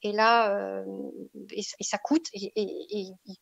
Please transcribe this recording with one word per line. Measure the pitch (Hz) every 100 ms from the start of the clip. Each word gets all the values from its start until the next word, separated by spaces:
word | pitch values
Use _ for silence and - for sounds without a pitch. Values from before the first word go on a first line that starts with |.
et | 208
là, | 208 220 233 214
euh, | 202 196 196 190 190 - - - - 202
et, | - 202 -
et | -
ça | 202
coûte, | - 311 330
et, | 196 196 220
et, | 190 175 - 208
et, | 190
et | 190 - 185